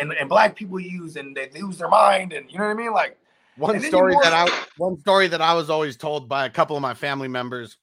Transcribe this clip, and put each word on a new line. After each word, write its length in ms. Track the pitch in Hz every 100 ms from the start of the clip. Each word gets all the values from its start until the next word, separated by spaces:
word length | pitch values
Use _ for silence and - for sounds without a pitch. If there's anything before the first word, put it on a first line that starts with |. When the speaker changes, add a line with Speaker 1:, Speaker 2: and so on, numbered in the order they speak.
Speaker 1:
and, 120 | 147
and 160 | 160 139
black 260 | 190 214
people 240 | - 208 185
use, 380 | 180 180 165 151
and 200 | 139 135
they 140 | 135 156
lose 160 | 196 170
their 100 | 165
mind, 440 | 208 202 190 185
and 160 | 151 127
you 60 | 170
know 60 |
what 60 | 208
I 40 |
mean? 180 | 214 233
Like, 260 | 208 147 - _ _ _ -
Speaker 2:
One 180 | 151
Speaker 1:
and 80 | 208
then 80 | 240
Speaker 2:
story 220 | 180 185
Speaker 1:
you 20 |
more 80 | 185
Speaker 2:
that 100 | 175
I, 320 | 165 175 170 - -
one 220 | 180 175
story 260 | - 196 185
that 120 | 165
I 120 | 160
was 160 | 170 156
always 260 | 156 151 120
told 320 | 156 151 123
by 180 | 139 131
a 40 |
couple 260 | 165 156 147
of 60 |
my 120 | 135
family 320 | 117 147 139 135
members 480 | 127 123 123 113 -